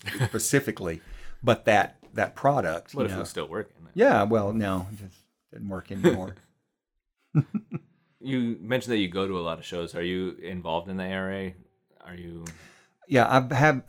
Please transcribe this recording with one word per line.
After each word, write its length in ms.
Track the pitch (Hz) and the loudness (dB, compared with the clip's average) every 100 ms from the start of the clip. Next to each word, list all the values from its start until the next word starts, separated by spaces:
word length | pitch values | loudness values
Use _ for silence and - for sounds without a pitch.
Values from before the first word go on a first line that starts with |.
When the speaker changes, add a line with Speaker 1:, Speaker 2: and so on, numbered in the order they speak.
| - | -8
Speaker 1:
<laughs> 120 | - 120 | -2 0
Speaker 2:
specifically, 760 | 110 - 139 123 104 92 82 - - - - | 0 2 2 2 -6 -6 -8 -10 -14 -12 -4
but 220 | 117 110 | 2 2
that, 320 | - 104 - - - | 6 4 4 -2 -10
that 220 | 113 101 - | -4 -4 0
product, 580 | 139 143 82 82 - | 0 2 0 -4 -6
Speaker 1:
What 100 | 143 | -4
Speaker 2:
you 20 | - | -2
Speaker 1:
if 60 | |
it 20 | 92 | -2
Speaker 2:
know. 40 | |
Speaker 1:
was 80 | 98 | -6
still 180 | - 76 | -6 -6
working? 280 | 92 - _ 82 | -6 -10 _ -10
Speaker 2:
Yeah, 300 | 175 269 120 | 2 4 6
well, 280 | 104 110 101 | 4 2 2
no, 360 | 110 101 92 95 | -2 -2 -2 -4
it 60 | 104 | -12
just 220 | 98 - _ _ _ | -16 -20 _ _ _
didn't 160 | - 104 | -14 -10
work 220 | 95 - | -10 -10
anymore. 420 | 98 170 104 95 95 _ _ _ _ _ _ _ _ _ | 2 2 2 -4 -14 _ _ _ _ _ _ _ _ _
<laughs> 120 | 156 - 214 - - _ _ _ _ | 0 0 -4 -8 -12 _ _ _ _
Speaker 1:
You 340 | 123 131 117 104 | -4 -2 -2 -4
mentioned 320 | 101 127 117 | -2 -2 0
that 60 | 113 | 0
you 80 | 90 | 0
go 200 | 95 98 | 0 -2
to 120 | 92 | -2
a 20 | |
lot 160 | 82 82 | -4 -6
of 80 | - | -8
shows. 300 | 87 85 85 | -8 -6 -4
Are 80 | |
you 320 | 87 92 92 - | -2 -2 -4 -6
involved 460 | 85 92 85 82 92 | -10 -8 -2 -4 -2
in 80 | 95 | -6
the 60 | |
A 100 | 92 | -4
R 180 | 95 95 | -4 -4
A? 240 | 98 95 90 _ _ _ _ - | -6 -8 -10 _ _ _ _ -20
Are 80 | |
you? 320 | 87 85 85 82 - - _ _ _ - | -16 -14 -14 -14 -16 -20 _ _ _ 2
Speaker 2:
Yeah, 180 | 127 113 131 | 6 8 6
I've 160 | 127 | 4
have, 300 | 123 151 131 | 4 6 4